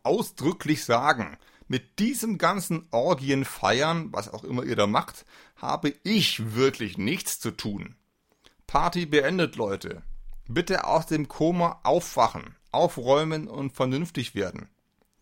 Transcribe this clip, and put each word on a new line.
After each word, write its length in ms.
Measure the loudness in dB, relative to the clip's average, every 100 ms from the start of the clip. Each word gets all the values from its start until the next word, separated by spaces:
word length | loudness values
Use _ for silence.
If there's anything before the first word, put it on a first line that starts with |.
ausdrücklich 800 | 0 0 -2 -2 -2 0 0 0
sagen, 540 | 4 4 4 2 -2 -10 _ _ -4
mit 320 | -4 -4 -2
diesem 380 | 0 0 -4 0
ganzen 520 | 2 2 -2 -4 -2
Orgien 540 | 0 2 2 2 0 0
feiern, 600 | 0 2 4 2 0 -4
was 160 | -6 -8
auch 160 | -10
immer 200 | -6 -4
ihr 120 | 0 2
da 100 | 4
macht, 380 | 2 0 -8 -20 -20 -20 _
habe 380 | -6 -2 -2 -2
ich 520 | 0 2 2 0 -2
wirklich 440 | 2 2 2 -4 -2
nichts 420 | -2 -2 -4 -6
zu 120 | -6
tun. 420 | -6 -6 -6 -10 -16 _ _ _ _ _ _ -2
Party 400 | 0 0 -2 0
beendet, 500 | 2 2 2 0 -2
Leute. 460 | -4 -4 -6 -10 -10 -12 -12 -12 -4
Bitte 400 | -2 0 0 2
aus 200 | 0 2
dem 200 | -2 -2
Koma 540 | 0 2 2 0 0
aufwachen, 680 | 2 2 2 2 2 2 -14 -18 _
aufräumen 800 | 2 2 2 4 4 4 -2 -6
und 240 | -8 -6
vernünftig 640 | -2 0 0 -2 -4 -4
werden. 340 | -4 -4 -6 -16 _ _ _ _ _